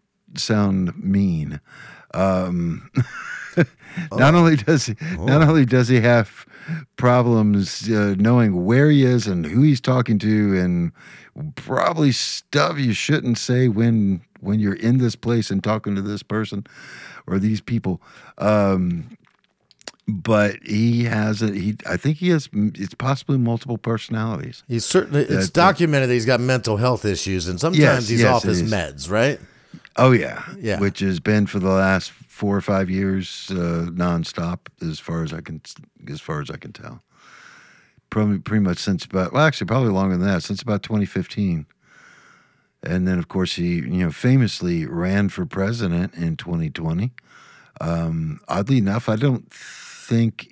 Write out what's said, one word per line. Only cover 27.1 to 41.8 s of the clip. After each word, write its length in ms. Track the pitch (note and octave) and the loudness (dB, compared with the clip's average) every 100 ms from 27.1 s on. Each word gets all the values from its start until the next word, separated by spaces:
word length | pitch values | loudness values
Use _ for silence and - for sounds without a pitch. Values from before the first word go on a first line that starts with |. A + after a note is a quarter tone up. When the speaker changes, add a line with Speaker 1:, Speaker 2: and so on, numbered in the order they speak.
| F2+ - F#2 E2+ | -2 -2 -4 -2
Speaker 2:
and 120 | F2+ | -2
sometimes 200 | D#3+ F3+ | 0 4
Speaker 1:
Yes, 280 | D3 C3 A2 | 4 4 0
Speaker 2:
he's 120 | A#2 | 2
Speaker 1:
yes, 80 | A#2 | 4
Speaker 2:
off 100 | B2 G2+ | 2 2
Speaker 1:
it 20 | |
Speaker 2:
his 120 | F2 | 0
Speaker 1:
is. 100 | G2 | 0
Speaker 2:
meds, 380 | G#2 D#2 C#2 D#2 | -2 -4 -8 -4
right? 300 | G#2 C3 B2+ - _ _ - - - | 0 0 -2 -10 _ _ -20 -10 2
Speaker 1:
Oh, 160 | C3 | 4
yeah. 320 | A#2+ C#2 - - - | 4 2 -8 -14 -10
Speaker 2:
Yeah. 200 | A2 F2+ | -4 -2
Speaker 1:
Which 200 | G2+ - | -2 -2
has 200 | G2 F2 | -2 -2
been 260 | G#2 G#2+ G2+ | 0 2 0
for 140 | G#2 | 0
the 100 | F#2 | 0
last 400 | F#2+ F#2+ F#2+ - | 2 2 0 -2
four 440 | - - - G#2 G2+ | -12 -20 -6 -4 -2
or 60 | |
five 280 | G2+ G2 F#2 | -2 -2 -2
years, 580 | F#2 G2 F#2+ F#2 - - | -2 -2 -2 -6 -12 -8
uh, 340 | F#2+ E2+ E2+ E2+ | -4 -2 -2 -4
nonstop, 680 | F2 F2+ E2+ E2 - E2+ F2+ - - | -4 -2 -2 -4 -6 -8 -8 -12 -12
as 180 | E2 D2+ | -10 -8
far 240 | - E2 | -8 -6
as 80 | D#2+ | -6
I 80 | D#2+ | -8
can, 200 | - D#2+ - - - _ - | -12 -14 -16 -20 -20 _ -16
as 120 | D2 | -14
far 200 | - D#2 | -10 -10
as 80 | - | -10
I 80 | - | -14
can 140 | - | -18
tell. 300 | - - A#2+ _ _ _ - - - - _ _ _ _ | -20 -20 -20 _ _ _ -20 -20 -20 -20 _ _ _ _
Probably 300 | G#2+ G#2 G2 | -2 0 -2
pretty 240 | - G#2+ | -2 0
much 160 | G2 F2+ | 0 0
since 260 | - F2+ - | -2 -4 -2
about, 280 | F#2+ F2+ | -4 0
well, 120 | C3 D#3 | 2 2
actually, 220 | - F2 | 0 -2
probably 220 | B2 A#2+ | 0 2
longer 260 | F#2+ F#2+ F2+ | 2 0 0
than 80 | G2 | 0
that, 160 | F#2 | 0
since 200 | - G2+ | -2 -8
about 180 | A#2 G2+ | -4 -4
twenty 240 | - G#2+ G2 | -2 -2 -2
fifteen. 600 | F#2+ F2 - G2 E2 D2 _ | -4 -6 -4 -2 -2 -6 _